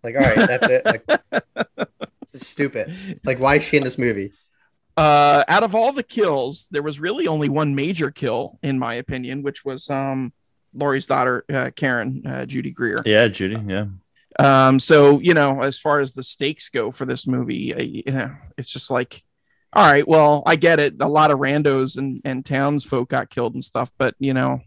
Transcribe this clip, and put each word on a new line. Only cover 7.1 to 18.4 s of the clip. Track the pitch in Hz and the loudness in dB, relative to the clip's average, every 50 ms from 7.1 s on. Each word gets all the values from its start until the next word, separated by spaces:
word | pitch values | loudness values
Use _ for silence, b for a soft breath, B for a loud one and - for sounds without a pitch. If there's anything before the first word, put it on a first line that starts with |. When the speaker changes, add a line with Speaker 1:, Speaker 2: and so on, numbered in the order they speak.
| 220 294 349 - | -4 -4 -2 -2
Speaker 2:
only | 156 151 147 143 | -2 -2 -2 -2
one | 139 151 156 147 139 | 0 0 -2 -2 -2
major | 139 139 175 190 160 156 147 | -2 -2 -4 -4 -4 -6 -6
kill, | - - 147 120 113 113 135 - - _ | -6 -6 -4 -4 -4 -4 -6 -8 -12 _
in | - 139 135 131 | -6 -4 -4 -4
my | 127 117 117 | -4 -4 -6
opinion, | 120 123 - 143 131 127 123 131 143 | -8 -8 -8 -10 -8 -8 -10 -10 -6
which | 139 143 139 - | -6 -8 -8 -8
was, | _ 143 131 131 - - | _ -10 -10 -10 -8 -6
um, | 143 135 135 135 135 131 131 120 _ _ _ _ _ _ _ _ | -4 -4 -4 -4 -4 -4 -6 -8 _ _ _ _ _ _ _ _
Laurie's | _ - 143 143 135 135 - | _ -4 -2 0 0 -2 -2
daughter, | - 135 135 127 131 123 - - - | -2 0 0 0 0 -2 -4 -6 -6
uh, | 147 131 127 131 - | -4 -4 -4 -6 -6
Karen, | - 147 135 123 120 107 131 131 - - | -4 -4 -2 -2 -2 -4 -6 -8 -8 -10
uh, | - 131 131 131 | -10 -8 -8 -10
Judy | 127 135 131 - 135 | -8 -8 -8 -8 -8
Greer. | - - 123 113 98 117 - | -6 -4 -4 -4 -4 -2 0
Speaker 3:
Yeah, | 110 107 107 120 110 | 4 4 4 4 4
Judy. | 95 - 98 95 110 110 107 | 0 -2 -4 -4 -4 -6 -6
Yeah. | 101 92 101 107 101 95 92 _ _ _ _ _ _ _ - | -6 -6 -6 -6 -8 -12 -16 _ _ _ _ _ _ _ 2
Speaker 2:
Um, | 139 139 135 135 135 131 135 135 | 4 4 6 6 6 4 4 2
so, | - - 165 147 143 143 147 139 | 4 6 6 8 8 8 6 6
you | - 175 170 | 4 2 4
know, | 156 143 139 135 139 | 4 2 2 0 -2
as | 123 139 131 - | -4 -4 -4 -4
far | - 156 147 147 | -2 0 0 0
as | 139 135 - | 0 -4 -6
the | 135 | -12
stakes | 131 - - _ 143 147 160 _ - - | -12 -12 -8 _ -6 -6 -6 _ -14 -8
go | - 120 110 107 | -6 -4 -4 -4
for | - - 135 | -6 -8 -8
this | 131 127 131 - | -6 -6 -6 -4
movie, | 135 127 127 123 123 123 - - 123 120 | -4 -4 -4 -4 -6 -6 -6 -6 -6 -6
I, | - | -6
you | 123 - - - - - | -8 -8 -8 -10 -8 -6
know, | 131 135 113 131 - - | -6 -6 -6 -8 -12 -18